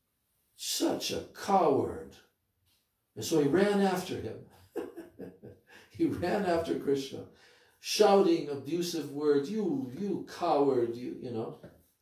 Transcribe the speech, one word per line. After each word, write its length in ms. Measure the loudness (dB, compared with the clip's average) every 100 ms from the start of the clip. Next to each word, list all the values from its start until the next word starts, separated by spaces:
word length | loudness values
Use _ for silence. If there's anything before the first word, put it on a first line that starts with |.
| _ _ _ _ _ -10
Such 540 | -6 0 0 0 -4
a 140 | -6 -8
coward." 840 | -8 2 4 6 4 0 -6 -12 -18 _ _ _ _ _ _ _ _ _ -10
And 80 |
so 180 | 0 2
he 60 | 4
ran 320 | 4 4 4
after 360 | 2 0 -4 -8
him. 220 | -8 -12 -18 -20 _ -12
<laughs> 100 | -12 -14 -20 -16 -18 -18 -20 -20 _ -20 -12
He 160 | -2 -2
ran 400 | -2 -2 -2 0
after 320 | 0 0 -2
Krishna, 480 | 0 -2 -2 -12 -16 -20 -20 _ _ _
shouting 720 | -4 4 6 8 6 2 0
abusive 640 | -8 -4 -4 -2 -4 -6
words, 400 | -2 2 4 2
"You, 420 | -2 -2 -2 -4 -6
you 280 | -4 -6 -8 -4
coward," 580 | 0 4 4 2 0 -4
you, 200 | -10 -10
you 100 | -8
know. 280 | -6 -6 -10 -18 -20 _ _